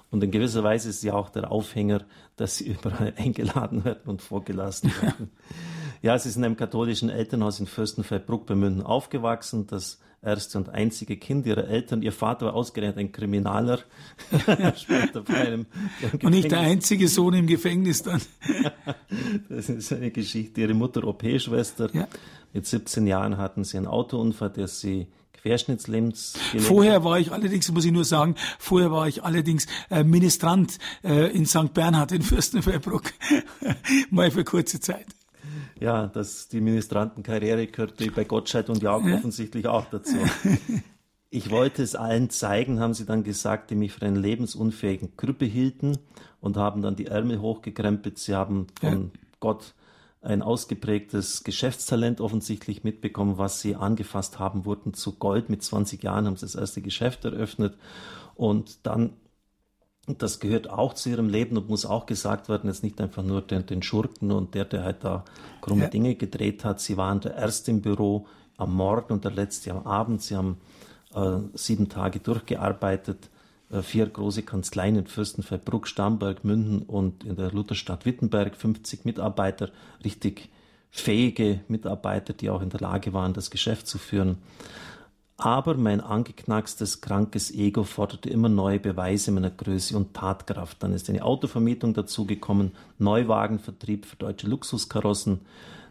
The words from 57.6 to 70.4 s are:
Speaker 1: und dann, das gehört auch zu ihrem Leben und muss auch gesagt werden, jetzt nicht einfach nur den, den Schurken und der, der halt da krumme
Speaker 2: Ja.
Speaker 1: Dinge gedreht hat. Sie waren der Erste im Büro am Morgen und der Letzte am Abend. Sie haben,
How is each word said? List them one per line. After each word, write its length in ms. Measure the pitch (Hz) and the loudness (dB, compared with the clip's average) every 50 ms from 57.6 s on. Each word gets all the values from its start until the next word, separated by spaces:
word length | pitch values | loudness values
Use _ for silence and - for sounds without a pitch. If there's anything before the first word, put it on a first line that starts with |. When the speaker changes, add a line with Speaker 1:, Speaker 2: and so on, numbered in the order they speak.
| 107 98 - - - - - - - - - - - - - | -2 -2 -2 -6 -20 -20 -20 -18 -18 -18 -18 -18 -20 -16 -6
Speaker 1:
und 500 | - 120 107 104 104 - - - - - | -2 0 2 2 0 -2 -4 -10 -10 -6
dann, 280 | 117 110 113 117 - - - _ _ _ _ _ _ _ _ _ _ _ _ _ _ _ _ _ | -4 0 0 0 0 -2 -8 _ _ _ _ _ _ _ _ _ _ _ _ _ _ _ _ _
das 360 | - 143 - 117 101 - - | -10 -8 -4 -4 -6 -6 -4
gehört 280 | - 101 113 110 - - | -2 0 0 0 -2 -2
auch 240 | 98 104 117 113 - | -2 0 0 0 0
zu 160 | - - 123 | -4 -4 -2
ihrem 200 | 120 117 113 107 | 0 0 2 2
Leben 260 | 101 110 120 123 120 | 2 2 0 2 0
und 140 | 107 95 107 | -2 -2 0
muss 160 | 107 101 - | -2 -2 -2
auch 200 | 104 101 117 - | 0 -2 -2 -2
gesagt 440 | - 107 98 - 101 104 - - - | -4 -6 -4 -2 -2 -2 -2 -2 -2
werden, 200 | 107 101 - 101 | -2 -2 -2 -2
jetzt 140 | 95 - - | -4 -4 -6
nicht 160 | 104 - - | -6 -4 -2
einfach 240 | 104 95 - 101 95 | -4 -4 -4 -4 -4
nur 180 | 95 98 95 | -2 -2 -2
den, 240 | - - 98 92 92 | -2 -2 -2 -2 -2
den 160 | - 101 92 | -2 -4 -6
Schurken 500 | - - - 107 110 - - - 107 101 | -4 -2 0 0 0 0 -2 -4 -2 0
und 220 | 101 101 95 92 - | 0 0 0 -2 -2
der, 120 | 98 98 | -4 -4
der 180 | - - 92 90 | -2 -4 -4 -2
halt 200 | 95 92 - - | -4 -4 -4 -4
da 180 | 95 95 92 - - - - - - - - | -4 -4 -4 -6 -10 -18 -20 -20 -20 -18 -10
krumme 220 | - 98 101 101 101 | -2 2 2 4 4
Speaker 2:
Ja. 60 | - | 2
Speaker 1:
Dinge 260 | - 104 117 127 120 | 2 2 2 2 2
gedreht 500 | - - 92 - - 107 104 104 - - | 0 -2 -6 -4 -2 -2 -2 -2 -2 -2
hat. 160 | 107 98 - | -2 -2 -2
Sie 160 | - - 101 95 | -4 -4 -2 0
waren 240 | 95 95 98 101 | 0 0 0 0
der 140 | - - - | -2 -4 -6
Erste 360 | - 113 107 - - - 123 | -2 -2 -2 -2 -2 -2 0
im 100 | 113 104 | 0 0
Büro 460 | 101 110 101 101 104 101 104 104 104 - - - - _ _ - | 2 0 0 2 2 2 0 0 -4 -8 -20 -20 -20 _ _ -8
am 180 | 98 87 90 | -4 -2 0
Morgen 380 | 95 95 98 107 113 - - 113 | 2 2 2 2 0 0 0 -2
und 100 | 101 - | -2 -2
der 80 | 98 | -2
Letzte 400 | 104 98 101 98 - - - 95 | -2 -2 -4 -4 -4 -8 -8 -8
am 140 | 92 95 98 | -8 -8 -4
Abend. 360 | 110 101 104 113 117 113 104 | -2 0 0 0 0 -2 -4
Sie 140 | - - 104 | -4 -4 -4
haben, 220 | 98 | -2